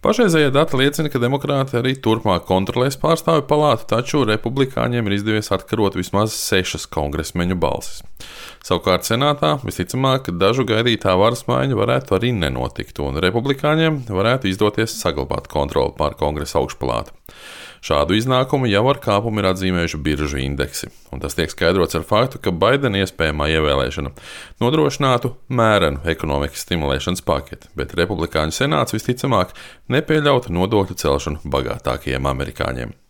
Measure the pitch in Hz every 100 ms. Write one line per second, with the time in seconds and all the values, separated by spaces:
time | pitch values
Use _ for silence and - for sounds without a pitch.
0 | - 220 214 160 147 135 160 131 139 143
1 | 151 123 120 139 143 139 135 120 127 131
2 | 113 113 110 87 - 92 95 120 131 135
3 | 147 165 - 160 143 151 151 113 - 110
4 | 123 151 110 110 120 135 135 123 120 120
5 | 107 101 107 107 104 95 - 107 101 92
6 | 90 101 110 - - 98 90 82 - -
7 | 73 73 78 87 87 92 80 - - -
8 | - - - - - - - 87 95 90
9 | - 117 143 143 151 147 - - 90 127
10 | 135 131 - 87 95 127 117 110 120 110
11 | 98 92 107 120 - 123 135 110 107 131
12 | 135 95 120 110 76 62 62 - - -
13 | 71 71 92 117 131 139 151 156 160 147
14 | 113 95 107 131 - 95 104 - 113 -
15 | 90 73 67 - - 73 71 - 62 -
16 | 73 - 76 76 69 76 67 - 67 58
17 | - - - - - - - - - 76
18 | 73 104 123 127 131 139 123 101 123 139
19 | - 101 113 107 98 92 92 90 85 78
20 | 73 73 76 71 67 69 65 - - -
21 | - 67 71 - 80 - 85 95 80 82
22 | 80 104 135 - 104 85 98 139 135 98
23 | 95 - 80 76 73 80 76 69 64 -
24 | 71 - - - - - 120 156 147 -
25 | 135 123 123 - - 127 110 104 82 69
26 | 82 80 78 71 73 - - 87 71 67
27 | 90 92 - 73 69 - - - 65 82
28 | 90 87 82 80 78 - 139 156 120 113
29 | - 123 143 110 90 - - - - 127
30 | 156 156 147 131 104 85 95 110 98 90
31 | 76 71 78 76 73 69 64 - - 62
32 | - 65 67 65 69 - - 64 60 -